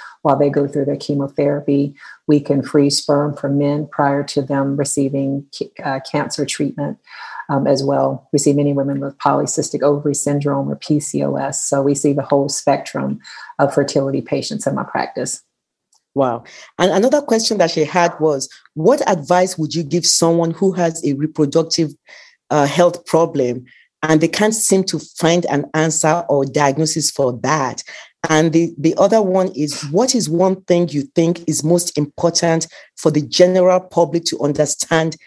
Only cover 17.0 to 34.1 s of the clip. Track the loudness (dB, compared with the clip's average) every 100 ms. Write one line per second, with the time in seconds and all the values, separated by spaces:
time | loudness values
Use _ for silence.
17 | 2 2 2 0 0 0 0 2 0 2
18 | 0 2 0 0 -4 -14 _ -2 2 2
19 | 2 -2 2 2 2 -2 -4 -4 -2 -2
20 | 0 2 2 2 0 0 0 2 -2 -2
21 | -4 -2 -4 0 2 2 0 -2 -2 -4
22 | _ -20 -20 _ -4 0 2 4 2 2
23 | 0 2 2 0 -2 -2 -10 _ _ -8
24 | 2 4 2 0 0 0 2 2 2 -4
25 | -8 -2 2 2 2 -2 -2 0 0 0
26 | 2 0 0 0 0 2 0 2 -2 -2
27 | -4 -2 -2 -2 -2 0 -2 -6 -14 -18
28 | -20 _ 2 4 4 4 0 0 -2 2
29 | 4 4 2 0 0 -2 -6 -6 -2 0
30 | 2 0 0 2 2 0 2 2 2 -2
31 | -4 0 0 0 -2 -2 2 2 0 -4
32 | -4 0 0 0 2 0 -2 -12 -20 -2
33 | 0 0 -2 4 4 6 4 4 0 0
34 | 0